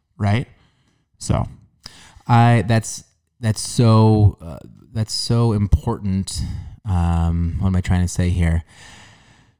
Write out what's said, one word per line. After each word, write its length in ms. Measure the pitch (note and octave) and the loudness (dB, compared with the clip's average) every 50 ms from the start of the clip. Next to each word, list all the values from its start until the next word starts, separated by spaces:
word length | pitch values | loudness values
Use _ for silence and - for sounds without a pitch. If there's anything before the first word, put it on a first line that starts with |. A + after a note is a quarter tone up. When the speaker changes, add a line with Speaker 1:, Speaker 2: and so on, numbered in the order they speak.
| _ _ _ - | _ _ _ -4
Speaker 1:
right?" 280 | G#2 G2 G2+ B2 E3 - _ _ _ _ _ _ _ _ _ _ _ _ _ _ | -2 0 0 0 -2 -8 _ _ _ _ _ _ _ _ _ _ _ _ _ _
So. 280 | - - - - - - - - _ _ _ _ _ - - - - - _ _ _ | -6 -4 -2 -2 -4 -6 -10 -20 _ _ _ _ _ -20 -20 -20 -20 -20 _ _ _
Speaker 2:
I, 400 | - A#2+ A#2 A#2 A#2+ A#2+ A#2 E2+ G#2 | 2 4 4 6 4 4 2 2 0
that's, 340 | A#2 A2+ - - - - - _ _ _ _ _ _ _ | -2 -2 -2 -4 -12 -14 -18 _ _ _ _ _ _ _
that's 200 | A#2 A2 G#2+ - | -4 -4 -4 -4
so, 800 | - - - - A#2+ A2+ A2 A2 A2 A2 A2 G#2+ G#2+ G2 - - | -6 -4 0 2 4 6 6 6 6 4 4 4 4 2 2 -2
uh, 180 | E2 E2 C#2+ - - A#1 - _ _ _ | -12 -16 -16 -16 -18 -20 -20 _ _ _
that's 200 | - A2 G#2+ - | -8 -8 -6 -6
so 400 | - - - - A#2+ A#2 A#2 A#2 | -6 -8 -4 -2 0 0 2 0
important. 880 | G#2+ G#2 G#2 F#2+ - - - A#2 A2+ - G#2 G2 F#2+ G2 F#2 - - - - - - - - - - - _ | 0 0 0 0 0 0 0 -4 -6 -4 -4 -4 -2 -2 -4 -4 -6 -8 -8 -8 -8 -12 -12 -16 -20 -14 _
Um, 720 | A2 F2+ F2 E2+ E2+ E2+ E2+ E2 E2+ E2+ E2+ E2+ E2 E2+ - | -2 -2 0 0 0 0 0 0 0 0 0 -2 -2 -2 -2
what 80 | F#2+ | -2
am 80 | F#2+ F#2 | 0 0
I 60 | F2+ | -2
trying 220 | - - F#2 F2+ | 0 0 0 0
to 60 | F2+ F2 | 0 -2
say 200 | - - F2+ F2+ | -2 -2 -2 0
here? 320 | F2 F2+ E2 E2 E2 F2 - _ - - - - - - - - - _ _ _ _ _ _ _ _ | 0 0 0 0 0 -2 -4 _ -20 -20 -20 -20 -20 -20 -20 -20 -20 _ _ _ _ _ _ _ _